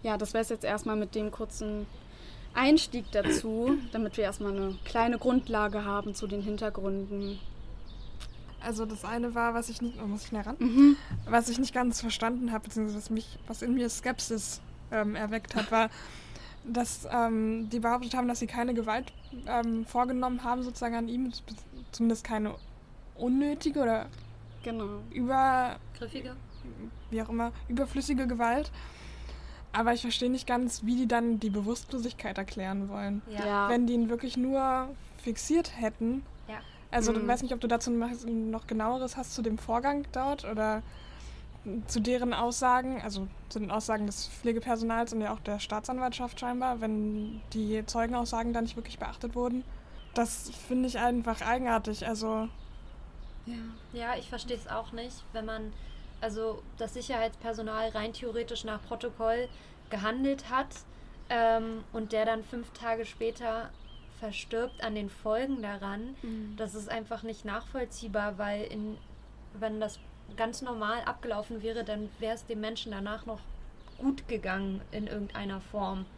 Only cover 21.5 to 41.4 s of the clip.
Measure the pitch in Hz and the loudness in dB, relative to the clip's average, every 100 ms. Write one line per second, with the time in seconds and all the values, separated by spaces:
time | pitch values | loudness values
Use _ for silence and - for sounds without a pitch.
21.5 | 214 - - - - 233 226 - 214 214 | -14 -12 -14 -12 2 4 4 0 0 0
22.5 | - - - - - - - 247 262 285 | -4 -12 -16 -16 -18 -16 -2 4 6 4
23.5 | 294 311 285 240 220 - - - - - | 2 0 4 4 4 0 -10 -12 -14 -14
24.5 | - 233 226 202 208 220 240 247 262 262 | -10 -6 -4 -4 -4 -6 -2 4 6 6
25.5 | 254 247 - - - 233 269 262 254 - | 6 4 -2 -10 -10 -8 -6 -8 -10 -12
26.5 | - - - 226 - - 220 220 233 233 | -12 -10 -10 -10 -10 -4 -2 0 0 0
27.5 | 233 - 240 277 269 269 262 254 240 233 | -2 -2 0 2 0 2 2 2 4 4
28.5 | 247 302 - - - - - - - - | 4 2 -6 -12 -12 -12 -10 -10 -10 -10
29.5 | - - 220 226 240 240 - 247 254 - | -12 -2 2 4 4 2 2 4 2 2
30.5 | 240 247 - 220 247 247 233 233 226 220 | 2 2 0 2 4 6 6 6 4 2
31.5 | 202 202 240 - 262 233 - 214 190 196 | 2 0 -2 -4 -4 -4 -4 -6 -4 -4
32.5 | - 190 196 196 202 202 202 220 208 208 | -4 -2 -2 -2 -2 -2 -2 -4 -4 2
33.5 | 202 202 240 240 240 226 233 254 247 254 | 4 6 6 6 4 4 2 0 0 2
34.5 | 269 269 262 262 269 - - 254 220 - | 4 4 2 0 -8 -14 -8 -4 -4 4
35.5 | 320 330 - 220 - 226 269 - - - | 4 4 -2 -2 0 0 0 -4 -14 -12
36.5 | 214 - - - 240 220 220 233 247 254 | -12 -12 -18 0 2 4 4 4 2 2
37.5 | 247 240 233 240 233 233 240 226 226 220 | 0 2 2 4 2 2 -2 -2 0 0
38.5 | 220 - 220 220 254 254 262 247 - 226 | -2 -2 0 2 2 -2 -4 -6 -2 0
39.5 | 220 - 233 269 285 277 262 262 285 - | 0 0 2 4 2 -2 0 0 0 -2
40.5 | 214 214 214 - - - - - - | 0 2 0 -4 -12 -14 -12 -12 -12